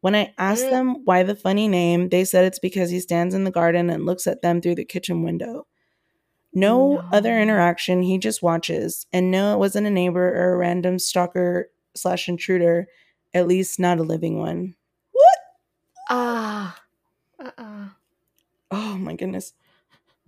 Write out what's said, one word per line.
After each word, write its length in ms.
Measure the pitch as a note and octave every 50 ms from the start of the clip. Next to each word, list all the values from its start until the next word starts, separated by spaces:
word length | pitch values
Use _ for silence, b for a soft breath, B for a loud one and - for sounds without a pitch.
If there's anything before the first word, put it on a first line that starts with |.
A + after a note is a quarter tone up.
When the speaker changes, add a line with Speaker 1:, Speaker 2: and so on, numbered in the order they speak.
Speaker 1:
When 140 | - F#3+ G3+
I 180 | G#3+ G3+ - - -
asked 260 | F#3 F#3+ G#3 A#3 B3+
Speaker 2:
Mm. 40 | C4+
Speaker 1:
them 360 | B3+ B3+ C4 B3+ B3 D4+ B3+
why 180 | - F#3 F3+ F#3
the 120 | F#3 G#3
funny 320 | G3+ - F#3 G3 G3+ G#3+ G#3+
name, 400 | G3 F3+ F3 E3+ F3 F3 F3+ F3+
they 160 | F3 F3+ F#3
said 220 | F#3 - F#3 F3+
it's 140 | F#3 F#3 -
because 300 | - F#3 F#3+ G3 F#3 F3
he 120 | F3+ F3+
stands 340 | F3+ - G3+ F3 F3 F3+ F#3
in 80 | F#3+ F#3+
the 80 | F#3+
garden 380 | F#3 E3+ E3+ E3+ E3+ F3 F3 F3
and 160 | E3 D#3+ D#3+
looks 220 | D#3+ F3+ F3+ - -
at 140 | E3+ -
them 200 | - F3 E3+ F3
through 140 | E3+ F3 F3
the 100 | E3 -
kitchen 380 | - - F3+ F3 - F3+ E3+ E3
window. 440 | E3 E3+ E3+ - A#3 A#3 - - _ _ _ _ _ _ _ _ _ _ _ _ _ _ _ _ _ -
No 480 | F#3 F#3+ G3+ A3+ B3 C4+ C#4 C#4+ -
Speaker 2:
No. 80 | - -
Speaker 1:
other 260 | - G#3 G#3 A3+ A#3 A3+
interaction, 640 | G#3+ G#3+ A3 G3+ F3 F3 F3 - - - F3+ F3+ F3+
he 140 | F3+ F#3+ F#3+
just 240 | F#3 A3 G#3+ -
watches. 680 | - F3 E3 E3 - - E3 D#3+ - - E3+ - - _
And 180 | - F#3 F#3 F#3
no, 240 | F#3 F#3+ G3 G#3 G#3
it 60 | G#3
wasn't 280 | G3 G3+ F#3+ G#3 G#3 G#3
a 40 |
neighbor 340 | G3+ F#3 F3+ F3+ E3+ F3+ F3+ F3+ F3+
or 200 | F3 F3+ F3+ F3+
a 40 | F3+
random 420 | F3+ F3 F3 F3+ E3+ F#3 F#3 F#3
stalker 680 | F3+ - - F#3 F3 F3 - F#3 F3+ F3 F3 F3+ F3 - _ _ _ _ _
slash 340 | - - F#3 F3+ F3 - -
intruder, 580 | F3 E3+ - - F#3+ F#3 F3 E3+ E3+ E3+ F3 b b b b b b b b _ _
at 120 | F3+ F3+ E3+
least 300 | F3+ F#3 F#3+ - - -
not 220 | F3+ F3+ F3 E3
a 40 | E3
living 360 | D#3 E3 E3 D#3+ E3 E3 D#3+
one. 360 | D#3+ E3 E3+ E3+ F3+ F#3 F3 _ _ _ _ _ _ _
What? 260 | _ B4+ C#5 F5 G5 - - - _ _ _ _ _ _ _ _ _ - F#5+ G5+
Speaker 2:
Ah. 680 | B3+ B3 B3 A#3+ A#3+ A3+ A3 G#3+ G#3 G#3 G3+ F3+ E3+ - _ _ _ _ _ _ _ _ _ _ _ _
Uh-uh. 520 | D#4 B3+ - - A#3+ G#3+ G#3+ G#3 G3+ G3 - _ _ _ _ _ _ _ _ _ _ _ _ _ _ _
Speaker 1:
Oh, 260 | F#3 G3+ G#3+ A3 G3+ F#3+
my 180 | F#3+ D#3 D#3+
goodness. 380 | E3+ - F#3 F#3+ F#3 F#3 - _ _ _ _ _ _ _ _ _ _ _ _ _ _ _